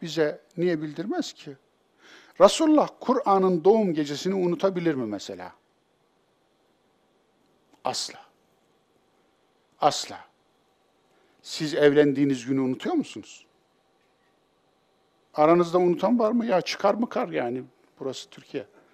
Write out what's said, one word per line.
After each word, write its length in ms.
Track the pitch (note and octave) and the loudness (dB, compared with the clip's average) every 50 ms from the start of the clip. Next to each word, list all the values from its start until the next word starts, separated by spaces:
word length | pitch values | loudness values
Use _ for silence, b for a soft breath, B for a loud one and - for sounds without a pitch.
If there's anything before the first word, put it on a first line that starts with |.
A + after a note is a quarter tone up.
bize 400 | F#3 E3 D3 E3 D3+ D3 C#3+ - _ _ - E3+ | -12 -8 -2 -2 -2 -2 -2 -6 _ _ -8 -4
niye 240 | E3+ F3+ E3+ D3+ | -2 -2 -2 -2
bildirmez 520 | D#3+ D3+ D3 E3 E3+ G#3+ F4 F4 - - - | -4 -8 -10 -8 -8 -6 -6 -6 -6 -8 -10
ki? 220 | - - D3+ C3+ - _ _ _ _ _ _ _ b b b b b b b b b | -18 -18 -20 -20 -20 _ _ _ _ _ _ _ b b b b b b b b b
Resulullah 460 | F3 G3+ - - D#4+ D#4 D4+ D4 G3 - - - | 6 6 6 6 2 4 4 4 2 0 -2 -6
Kur'an'ın 640 | - - - - - G3+ G3 F#3+ F#3 F#3+ F#3 E3 D#3 | -2 0 0 0 2 2 2 4 4 2 2 4 4
doğum 300 | F#3+ A3 A3 G#3+ F#3 D#3 | 4 4 4 4 0 0
gecesini 420 | D#3 D3+ C#3+ D3 C3+ - F#3 G3 | -2 -4 -4 -6 -6 -4 -4 -2
unutabilir 600 | G3 F3+ F3 E3+ D#3 - G3 F#3 F3 E3+ E3 D3+ | -2 -2 -2 -2 -2 -2 -2 -2 -2 -2 -2 -2
mi 100 | C3 A#2+ | -2 -4
mesela? 480 | G#2+ G#2 F#2+ - - G2 F2 F2 F2+ - _ _ _ _ _ _ _ _ _ _ _ _ _ _ _ _ _ _ _ _ _ _ _ _ _ _ _ _ _ _ _ _ _ _ _ _ _ _ _ _ _ _ _ _ _ - | -6 -8 -10 -12 -12 -14 -14 -16 -18 -20 _ _ _ _ _ _ _ _ _ _ _ _ _ _ _ _ _ _ _ _ _ _ _ _ _ _ _ _ _ _ _ _ _ _ _ _ _ _ _ _ _ _ _ _ _ -8
Asla. 360 | - A#2+ - - - - - - _ _ _ _ _ _ _ _ _ _ _ _ _ _ _ _ _ _ _ _ _ _ _ _ _ _ _ _ _ _ - | -6 -6 -6 -8 -10 -12 -16 -20 _ _ _ _ _ _ _ _ _ _ _ _ _ _ _ _ _ _ _ _ _ _ _ _ _ _ _ _ _ _ 0
Asla. 380 | D#3+ D3 - - - - - - - _ _ _ _ _ _ _ _ _ _ _ _ _ _ _ _ _ _ _ _ _ _ _ | 0 0 0 -2 -8 -12 -14 -18 -20 _ _ _ _ _ _ _ _ _ _ _ _ _ _ _ _ _ _ _ _ _ _ _
Siz 320 | - - - - D#3+ D3 C#3 | -18 -14 -10 -8 -6 -4 0
evlendiğiniz 720 | C#3 D3 D3 C#3 D3 D3 C#3+ C3+ C#3 C#3+ C#3 C3+ B2 A#2 | 4 4 4 6 6 4 4 2 0 0 0 0 -2 -4
günü 160 | B2+ C#3 C3+ | -4 -4 -2
unutuyor 340 | C3+ B2+ C3 - - - F4+ | -2 -2 -4 -4 -4 -4 -2
musunuz? 500 | D#4 C3+ - - A2 G2+ - - - _ _ _ _ _ _ _ _ _ _ _ _ _ _ _ _ _ _ _ _ _ _ _ _ _ _ _ _ _ _ _ _ _ _ _ _ _ _ - | -2 -4 -6 -8 -18 -18 -18 -20 -20 _ _ _ _ _ _ _ _ _ _ _ _ _ _ _ _ _ _ _ _ _ _ _ _ _ _ _ _ _ _ _ _ _ _ _ _ _ _ 0
Aranızda 440 | - D3+ D#3 E3+ F3 F3 E3 E3 F3+ | 2 4 6 6 4 4 2 2 2
unutan 420 | F3+ F3 E3+ - F#3+ G3 B3 A#3+ | 2 2 2 2 0 0 2 2
var 120 | A3+ G#3+ | 2 0
mı? 140 | A#3 A#3+ A3 | 0 0 0
Ya 160 | A#3 F#3 F3 | 0 0 0
çıkar 320 | - - - - - G3+ G3+ | 0 -2 -4 -2 0 0 0
mı 160 | G#3+ A#3 - | 0 -2 -4
kar 200 | - G#3 F3 E3+ | -4 -4 -4 -4
yani? 340 | D#3+ D3 B2+ A#2+ B2 C3 B2+ B2+ _ _ _ _ _ - | -4 -4 -4 -4 -6 -8 -10 -14 _ _ _ _ _ -12
Burası 300 | C#3 C3 B2 - - - | -10 -10 -10 -10 -14 -20
Türkiye. 360 | - - - - - C3+ G2+ - b b b b | -20 -20 -18 -12 -12 -12 -12 -14 b b b b